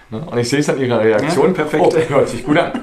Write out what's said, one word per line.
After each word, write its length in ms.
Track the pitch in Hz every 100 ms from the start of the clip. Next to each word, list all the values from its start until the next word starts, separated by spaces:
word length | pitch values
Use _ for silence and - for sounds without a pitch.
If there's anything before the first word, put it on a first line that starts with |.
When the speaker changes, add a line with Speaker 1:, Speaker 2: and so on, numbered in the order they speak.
| -
Speaker 1:
Ne? 140 | 113
Und 140 | - 120
ich 100 | 117
sehe 120 | 143
es 80 | 147
an 120 | 143
Ihrer 200 | 123 113
Reaktion. 460 | 110 107 - 151 151
Speaker 2:
Ja, 60 |
perfekt. 320 | 180 151 151
Speaker 1:
Oh, 240 | 156 160 156
hört 200 | 147 -
sich 160 | 117
gut 140 | - 165
an. 240 | - -